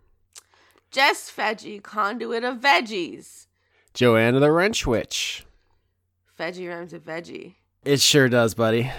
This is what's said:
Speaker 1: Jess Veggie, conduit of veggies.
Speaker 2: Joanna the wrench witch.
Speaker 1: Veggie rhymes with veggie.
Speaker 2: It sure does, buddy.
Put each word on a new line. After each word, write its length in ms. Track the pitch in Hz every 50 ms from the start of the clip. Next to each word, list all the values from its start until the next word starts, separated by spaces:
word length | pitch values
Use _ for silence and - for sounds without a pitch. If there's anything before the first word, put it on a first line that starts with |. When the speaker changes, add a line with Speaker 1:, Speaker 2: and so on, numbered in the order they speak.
| _ _ _ _ _ _ - - - _ _ _ _ _ _ _ _ _
Speaker 1:
Jess 400 | - 262 277 311 370 - - -
Veggie, 520 | - 285 220 214 220 - - - 208 202
conduit 640 | - - 214 214 202 202 226 233 226 226 233 226 240
of 140 | 247 262 220
veggies. 880 | 262 285 285 349 247 208 220 185 165 110 98 - - - - - - _ _ _ _ _ _ _ _ _ -
Speaker 2:
Joanna 460 | - 123 120 113 113 113 120 127 135
the 100 | 143 151
wrench 360 | 160 170 185 214 226 - -
witch. 580 | 139 117 98 - - - - - - - - - _ _ _ _ _ _ _ _ _ _ _ _ _ _ _ _ _ _ -
Speaker 1:
Veggie 300 | 160 175 180 180 180 175
rhymes 240 | 175 170 175 165
with 120 | 170 170 156
veggie. 500 | 180 160 170 170 151 - - - 180 - _ _ _ _ _ -
Speaker 2:
It 160 | 135 143 135
sure 280 | - - - 143 131 120
does, 260 | 123 120 117 113 -
buddy. 360 | 113 117 110 113 117 117 131 -